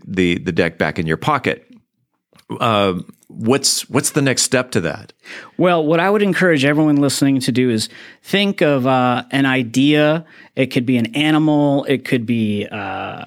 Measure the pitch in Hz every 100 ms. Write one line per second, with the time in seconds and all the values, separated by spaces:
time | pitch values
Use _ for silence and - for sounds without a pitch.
0 | - 92 90 90 80 85 85 - 82 76
1 | 80 78 - 143 - - _ - _ _
2 | _ _ _ _ _ 117 123 104 101 90
3 | - - _ - 113 135 - - - -
4 | - 151 139 117 - 127 127 107 80 73
5 | - - - - - - 180 175 151 165
6 | 190 208 202 170 180 156 135 147 156 143
7 | 143 - 139 135 127 123 127 110 - -
8 | - - - 196 202 196 156 139 127 131
9 | 127 123 - 139 135 131 117 120 143 151
10 | 151 160 165 - - - 127 135 123 123
11 | 113 127 151 156 156 147 143 139 - 127
12 | - 131 113 117 107 104 98 - 98 95
13 | - -